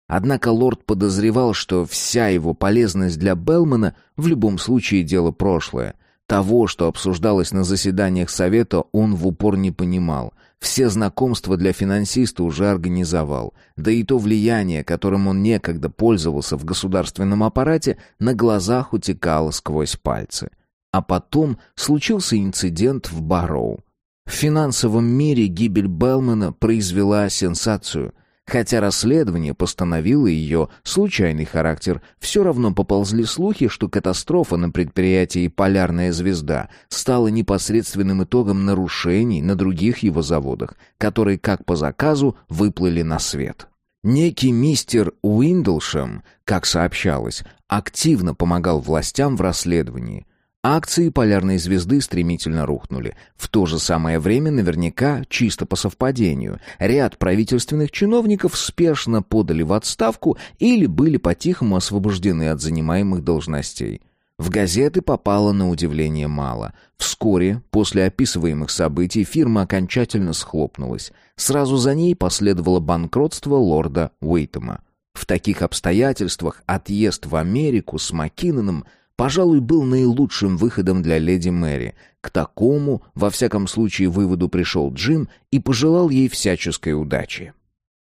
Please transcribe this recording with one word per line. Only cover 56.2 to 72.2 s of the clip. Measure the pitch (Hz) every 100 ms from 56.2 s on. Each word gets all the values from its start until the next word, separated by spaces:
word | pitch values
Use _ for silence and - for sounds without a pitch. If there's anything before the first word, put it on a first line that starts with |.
| 98 67 52 - - -
ряд | 95 135 127 -
правительственных | 90 98 110 123 - 151 147
чиновников | - 202 240 226 202 339 -
спешно | - - 170 143 - 110
подали | - 110 98 80
в | 80
отставку | 104 - - 226 220 160 - - -
или | 240 240 135
были | 78 151 143
по-тихому | 85 - 170 180 113 92
освобождены | - 101 101 95 95 80 80
от | 78
занимаемых | 78 82 80 90 101 92 73
должностей. | 80 80 73 - - 55 50 - _ _ -
В | 85
газеты | 104 98 92 143 180
попало, | - 120 104 101 104
на | 101 92
удивление, | 82 85 76 78 78 76
мало. | 73 69 58 53 - _ _
Вскоре, | - - 110 92 92 117 -
после | 107 104 101 92
описываемых | - 135 90 82 76 76
событий, | - 80 73 90 110 98
фирма | 160 139 110
окончательно | 92 95 92 127 117 110 92
схлопнулась. | 80 - 80 71 - 64 53 - - _ -
Сразу | - 143 135 135
за | 127
ней | 147 175
последовало | 175